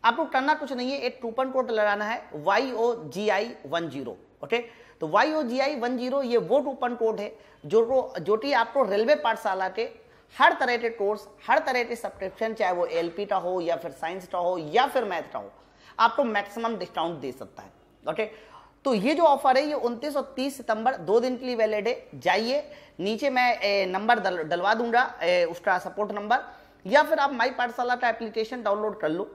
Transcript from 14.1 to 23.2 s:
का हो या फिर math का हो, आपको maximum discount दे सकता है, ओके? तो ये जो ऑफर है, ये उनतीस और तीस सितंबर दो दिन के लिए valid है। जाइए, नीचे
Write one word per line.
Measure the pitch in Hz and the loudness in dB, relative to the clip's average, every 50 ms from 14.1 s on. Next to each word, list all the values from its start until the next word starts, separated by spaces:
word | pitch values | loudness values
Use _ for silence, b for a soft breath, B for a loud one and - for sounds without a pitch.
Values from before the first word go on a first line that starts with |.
| 180 190 185 | -6 -8 -10
का | - - | -6 -4
हो | 180 175 175 185 | -2 0 0 0
या | 180 156 151 156 233 254 | -2 -6 0 2 2 2
फिर | 269 254 269 226 | 4 2 -2 -2
math | 202 180 160 143 - - | -2 -4 -6 -6 -8 -12
का | 117 | -12
हो, | 101 101 - - B B B B B B B B | -12 -12 -18 -20 B B B B B B B B
आपको | 220 233 - - 285 | 2 2 4 2 0
maximum | 233 214 202 202 - - 233 233 226 233 | 0 0 -2 -4 -4 -8 -6 -6 -6 -6
discount | 196 180 - - 180 160 170 175 147 | -6 -8 -8 -6 -4 -4 -4 -6 -6
दे | 127 135 | -8 -10
सकता | 120 - 110 95 _ - 98 | -10 -10 -16 -18 _ -20 -20
है, | 95 _ _ _ _ _ _ _ | -20 _ _ _ _ _ _ _
ओके? | 131 165 - 220 214 B B B B B B B B B B _ | -6 -4 -4 -4 -6 B B B B B B B B B B _
तो | 277 247 | 0 0
ये | 208 180 262 311 | 2 2 2 2
जो | 285 339 | 6 6
ऑफर | 311 277 269 - 269 254 | 6 6 6 4 4 4
है, | 262 294 | 4 4
ये | 294 302 | 2 -2
उनतीस | 269 - 240 240 220 285 302 277 | -2 -2 -2 -4 -2 -6 -4 -4
और | 285 254 262 - | -4 -6 -4 -6
तीस | - 262 277 - | -4 -4 -4 -4
सितंबर | - 240 - 220 214 220 240 262 | -8 -2 -2 -2 2 2 0 0
दो | - 170 147 202 233 | 0 0 2 4 4
दिन | 233 254 254 | 4 2 -4
के | 226 262 | -4 -4
लिए | 254 247 | -4 0
valid | 220 220 214 214 214 196 | 0 2 2 2 0 -2
है। | 226 - - - - - | -2 -4 -4 -8 -16 -18
जाइए, | 135 - 175 180 202 220 233 262 294 294 - B B B B B - | -4 0 2 2 2 2 0 -2 -2 -2 -6 B B B B B -6
नीचे | 170 202 226 220 | -2 -2 -2 0